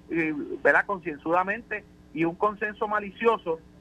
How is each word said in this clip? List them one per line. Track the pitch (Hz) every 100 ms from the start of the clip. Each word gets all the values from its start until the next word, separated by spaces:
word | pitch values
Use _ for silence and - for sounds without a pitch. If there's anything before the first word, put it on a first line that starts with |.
| -
eh, | 160 160 151 - -
¿verdad? | 143 160 196
Concienzudamente, | 190 156 - 156 175 190 226 220 208 - - -
y | 147 165
un | 175
consenso | 208 208 214 202 214
malicioso | 208 202 185 226 214 175 165 - -